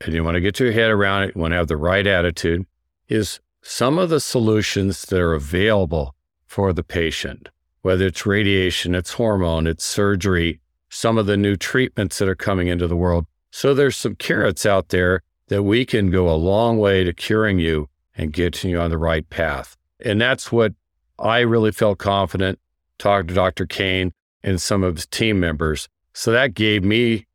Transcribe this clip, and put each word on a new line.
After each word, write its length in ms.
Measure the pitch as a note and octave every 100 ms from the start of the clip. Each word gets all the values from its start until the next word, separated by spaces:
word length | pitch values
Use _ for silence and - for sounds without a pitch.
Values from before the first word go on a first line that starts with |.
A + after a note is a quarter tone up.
and 140 | -
you 100 | E2
wanna 160 | E2 F2
get 200 | F#2+ G2+
your 120 | B2
head 180 | A2 A2+
around 340 | G#2 G2 G2
it, 100 | G2
you 80 | -
wanna 140 | E2 F2
have 120 | E2
the 80 | D#2
right 300 | E2 G2 G2+
attitude, 580 | F#2 F2 E2 E2+ E2+ F#2+ _ _ _ -
is 320 | A2 G2+ - _ _
some 380 | - - B2 D#3+
of 100 | F3+
the 120 | D#3
solutions 840 | - C3 A2 G#2+ G2+ G2+ G2 F#2
that 180 | - F#2
are 140 | E2+
available 800 | D#2+ C#2 F2 G#2+ G#2 E2+ D#2+ C2+ - _ _ _
for 260 | - G2
the 120 | E2+
patient, 640 | E2+ F2 E2 - - B1 - _ _ _
whether 240 | F#2 F#2 F#2+
it's 180 | -
radiation, 680 | G#2 G2+ G2+ G2 F#2 - F2
it's 200 | F2+ F2
hormone, 520 | - A2+ G2+ E2+ E2 D#2+
it's 180 | D#2+
surgery, 760 | - - G2+ G2 G2 F2+ E2+ D#2+ _ _ _
some 300 | - A#2 A2+
of 80 | G2+
the 100 | G2+
new 200 | G2+ G2+
treatments 600 | - B2+ B2+ - G2+ -
that 100 | G2
are 60 |
coming 340 | F#2 - F#2 F2+
into 180 | F2 F2
the 100 | E2+
world. 300 | F2+ E2+ D#2+ _ _
So 240 | - C3+
there's 220 | C3+ C#3+ -
some 200 | A2 G2
carrots 480 | - D#3+ A2+ E2+
out 240 | G#2+ G2 -
there 340 | F2+ F2+ F#2 - _ -
that 140 | G2+
we 220 | G2+ A#2
can 260 | C3 A#2 F#2+
go 180 | F#2 F2
a 60 |
long 440 | D#2+ F2 G2+ A#2 A2+
way 260 | G2+ F#2+
to 80 | F2+
curing 460 | E2+ - A2 G#2+ F#2
you 300 | E2 D#2 D2 _ _ -
and 160 | D#2
getting 380 | D2+ F2 - F#2
you 100 | F2
on 100 | E2+
the 80 | E2
right 300 | E2 D#2+ D2+
path. 460 | - D#2+ C2+ - - _ -
And 160 | A#2+ G#2
that's 300 | B2 C3 -
what 220 | A#2 G#2+ - _ _ _ -
I 220 | G#2+ A#2
really 320 | A#2+ A#2 A2
felt 260 | - A2 G2
confident 600 | G2+ G2 F#2+ F#2+ F#2+ - _ _ _ -
talking 300 | G2+ G2+ F2
to 60 |
Doctor 320 | F#2 F#2 - F2
Kane 460 | - G2 F#2 F#2 - _ _
and 180 | - F#2
some 220 | - G2+
of 140 | F#2 D#2+
his 100 | -
team 340 | - A2+ G2+
members. 480 | E2+ D2+ D#2+ D2+ - _ _
So 200 | - -
that 220 | A2+ C3+
gave 300 | F#2+ G#2+ G#2
me 420 | F#2+ A2+ A#2+ A2 -